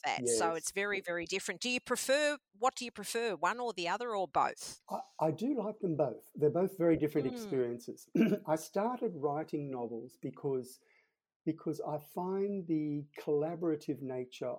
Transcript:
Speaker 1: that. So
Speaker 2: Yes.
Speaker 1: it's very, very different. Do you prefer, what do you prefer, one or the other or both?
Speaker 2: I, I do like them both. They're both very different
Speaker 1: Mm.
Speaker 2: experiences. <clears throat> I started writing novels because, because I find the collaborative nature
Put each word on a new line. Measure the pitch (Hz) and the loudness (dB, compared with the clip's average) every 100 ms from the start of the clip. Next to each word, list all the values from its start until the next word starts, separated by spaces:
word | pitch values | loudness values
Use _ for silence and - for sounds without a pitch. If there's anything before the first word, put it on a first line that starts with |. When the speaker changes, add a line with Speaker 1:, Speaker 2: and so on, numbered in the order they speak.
| 143 | -4
Speaker 1:
that. | 95 120 | -2 2
So | 226 165 | 2 2
Speaker 2:
Yes. | 165 | 0
Speaker 1:
it's | - | -4
very, | 196 202 196 | -2 -2 -2
very | 185 170 165 | -4 -4 -2
different. | 190 - 175 | -4 -4 -4
Do | 247 | -2
you | 247 | -2
prefer, | - 240 - 285 294 285 _ 202 | -2 -2 2 4 4 0 _ 0
what | 247 - | 0 0
do | 240 | -10
you | |
prefer, | - 190 233 233 165 | -8 -4 -2 0 0
one | 175 233 | 0 0
or | 240 | -4
the | 180 170 | -2 0
other | 208 240 208 | 0 0 0
or | 170 | 2
both? | - - - - - - | 4 2 0 -12 -14 -10
Speaker 2:
I, | 190 - - | -10 -8 0
I | 156 | 0
do | 156 254 262 | 2 0 0
like | 202 214 | -2 -2
them | 185 151 | -2 2
both. | 135 - - - | 2 0 -10 2
They're | 147 | 4
both | 165 185 - | 4 2 4
very | 170 160 | 6 6
different | 151 151 131 | 4 2 0
Speaker 1:
Mm. | |
Speaker 2:
experiences. | 123 208 135 120 120 - - - 170 | -2 -2 0 0 -2 -8 -14 0 4
<clears throat> | 214 202 - | 6 4 0
I | 214 | -2
started | - 196 226 254 226 160 | 0 0 0 -2 -4 -2
writing | 147 147 160 151 143 | -2 -2 -2 -4 -4
novels | 127 117 113 123 - | -4 -4 -6 -10 -10
because, | 135 - 143 131 120 - _ _ _ _ _ _ 160 | -10 -4 -2 -2 -4 -14 _ _ _ _ _ _ -4
because | 156 165 151 - | -2 -4 -4 -4
I | 151 - 190 | -6 -6 -6
find | 185 196 202 196 170 | -2 0 0 -2 0
the | 156 151 147 147 - | 0 0 -2 -6 -8
collaborative | - 147 160 165 170 151 - 131 | 0 0 0 0 0 0 -2 -4
nature | 131 127 127 - 127 | -4 -6 -6 -6 -6